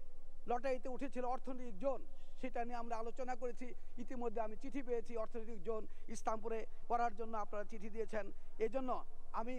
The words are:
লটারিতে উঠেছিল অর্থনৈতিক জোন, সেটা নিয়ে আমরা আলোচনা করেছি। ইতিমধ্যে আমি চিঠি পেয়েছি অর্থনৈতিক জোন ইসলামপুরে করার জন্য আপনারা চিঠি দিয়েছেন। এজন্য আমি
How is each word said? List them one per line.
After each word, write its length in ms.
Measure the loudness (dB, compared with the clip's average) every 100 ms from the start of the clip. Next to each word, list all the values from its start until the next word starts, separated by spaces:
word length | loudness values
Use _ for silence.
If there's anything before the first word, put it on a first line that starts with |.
| -2 -2 0 0 0
লটারিতে 380 | 0 0 0 0 0
উঠেছিল 280 | 0 0 0
অর্থনৈতিক 420 | 0 -2 -2 -2 0
জোন, 160 | 0 0 -2 -2 -2 -2
সেটা 200 | -2 0 0
নিয়ে 140 | 0
আমরা 140 | 0 0
আলোচনা 320 | 0 0 0 0
করেছি। 240 | 0 0 0 0 0 0
ইতিমধ্যে 360 | 0 0 0 0 0
আমি 100 | 0
চিঠি 200 | 0 0 2
পেয়েছি 240 | 2 0 0
অর্থনৈতিক 360 | 0 0 0 0 0
জোন 140 | 0 0 0 0
ইসলামপুরে 460 | 0 0 0 0 0 0 0 2
করার 220 | 2 2 2
জন্য 140 | 0 0
আপনারা 200 | 0 0 0
চিঠি 160 | 0 0 0
দিয়েছেন। 300 | 0 0 0 0 0 2 2
এজন্য 240 | 2 0 0 0 0 0 0
আমি 120 | 0